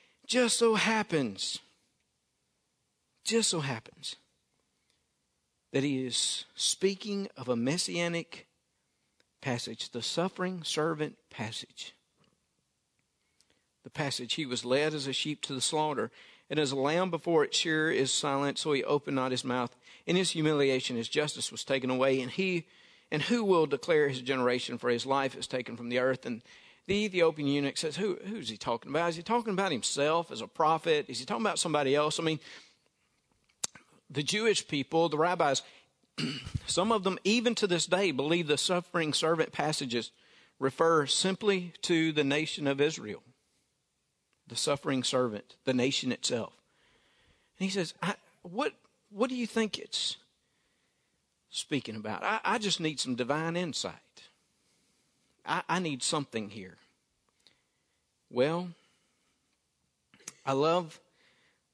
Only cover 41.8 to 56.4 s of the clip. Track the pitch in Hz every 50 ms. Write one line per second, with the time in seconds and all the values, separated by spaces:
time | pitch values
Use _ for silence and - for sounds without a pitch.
41.8 | - - 175 160 160 160 151 147 143 139 139 151 156 147 - - 147 139 139 139
42.8 | 143 156 156 - - 104 95 - - - _ _ _ _ _ _ _ _ _ _
43.8 | _ _ _ _ _ _ _ _ _ _ _ _ _ - 135 - - 151 143 139
44.8 | - 156 135 131 123 - - 131 127 120 107 104 - - - _ _ 135 127 123
45.8 | 120 139 139 - - 127 120 - - - 127 117 101 - - _ _ _ _ _
46.8 | _ _ _ _ _ _ _ _ _ _ _ _ _ _ _ - 190 190 190 202
47.8 | 170 156 - - - 180 202 - _ _ _ _ - 175 170 214 294 - - _
48.8 | _ _ _ _ _ _ 208 196 240 262 254 247 240 214 - 226 220 208 - -
49.8 | - - - - - - - - - _ _ _ _ _ _ _ _ _ _ _
50.8 | _ _ _ _ _ _ _ _ _ _ _ _ _ _ - - - - 156 135
51.8 | - - 110 113 107 117 104 - - - 214 220 - 175 208 233 214 196 165 -
52.8 | 165 156 151 - - 131 123 117 127 117 139 156 160 165 165 175 180 165 127 -
53.8 | - 92 80 - _ _ _ - - - _ _ _ _ _ _ _ _ _ _
54.8 | _ _ _ _ _ _ _ _ _ _ _ _ _ 87 151 180 - - 160 180
55.8 | 185 160 143 123 - - - 156 139 - - 113